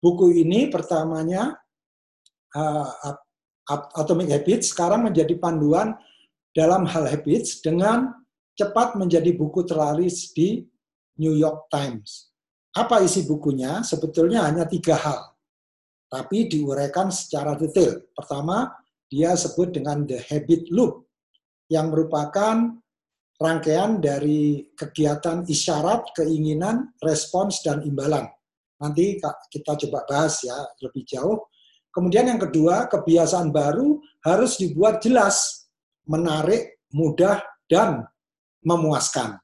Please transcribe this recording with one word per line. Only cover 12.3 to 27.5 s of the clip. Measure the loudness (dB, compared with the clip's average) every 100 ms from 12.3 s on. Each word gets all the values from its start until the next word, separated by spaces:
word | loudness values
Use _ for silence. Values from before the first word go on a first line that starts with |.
| _ _ _ _ -4
Apa | 2 4 4
isi | 2
bukunya? | 0 -2 0 -2 -4 -4 -4
Sebetulnya | -4 -4 2 2 4
hanya | 2 0 -2
tiga | -2 0 0
hal, | 0 -6 -10 _ _ _ _ _ _ _ _
tapi | -12 -4 -2 0
diuraikan | 0 -2 -2 -2 -2 -2
secara | -4 -6 -4 -4 -2
detail. | 0 4 2 2 -12
Pertama, | -16 -10 -6 -2 -2 -4 -8 _ _ _
dia | -2 2
sebut | 2 -2 -2 -2
dengan | -2 -4 -4 -4
The | -6
Habit | -4 -6 2 0 2
Loop, | 0 0 -2 _ _ _ _ _ _ _
yang | -2 0
merupakan | 0 0 -2 -2 0 2 2 0 -4 _ _ _ _ _ _
rangkaian | -2 0 0 0 2 0
dari | 0 0 0 2 2 0 -6 -14
kegiatan | -12 -2 0 0 -4 -4 -2
isyarat, | -2 0 0 0 0 -2
keinginan, | -4 -2 0 0 0 0 -2 -4 _
respons, | -2 -2 -2 -2 -2